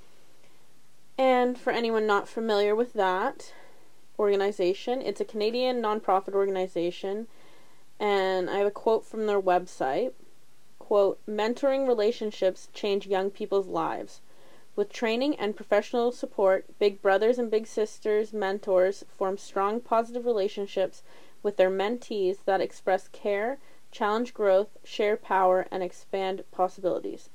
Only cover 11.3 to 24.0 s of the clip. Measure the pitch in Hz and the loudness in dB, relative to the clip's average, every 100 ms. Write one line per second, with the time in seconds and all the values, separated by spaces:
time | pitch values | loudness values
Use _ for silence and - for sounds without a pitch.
11.3 | 214 214 240 277 269 269 233 208 240 214 | -2 0 2 2 2 2 4 2 2 -4
12.3 | - 190 185 - - 214 202 196 196 196 | 0 0 0 -10 -6 0 0 2 0 0
13.3 | 196 214 196 185 175 156 120 - - - | -4 0 0 0 -2 -2 -2 -8 -12 -16
14.3 | - - - - - 202 - 226 226 277 | -16 -16 -16 -12 -2 -2 0 0 2 0
15.3 | 294 202 208 214 208 226 247 233 240 269 | 0 -2 -4 2 2 2 0 0 0 -8
16.3 | - 196 190 - - 208 196 196 190 220 | 2 4 4 0 2 2 4 4 4 4
17.3 | 247 240 214 220 - 214 - 220 208 214 | 2 2 0 -2 -2 -2 -2 0 0 0
18.3 | 214 196 202 208 185 185 196 - - 190 | -2 -2 -2 2 4 4 2 -10 -4 -2
19.3 | 196 - - 196 220 240 226 233 240 240 | -2 -4 0 0 0 2 2 2 -2 0
20.3 | 226 196 - 202 - 185 - - - - | 2 0 -2 -6 -2 -2 -2 -16 -16 -16
21.3 | - 208 202 185 190 196 240 - 220 185 | -4 -4 4 4 4 0 -2 -4 -2 0
22.3 | 196 - 190 151 - - 185 - - 208 | 0 0 2 0 -4 0 0 0 -6 -2
23.3 | 202 220 269 - - - - | 0 0 -4 -10 -16 -16 -2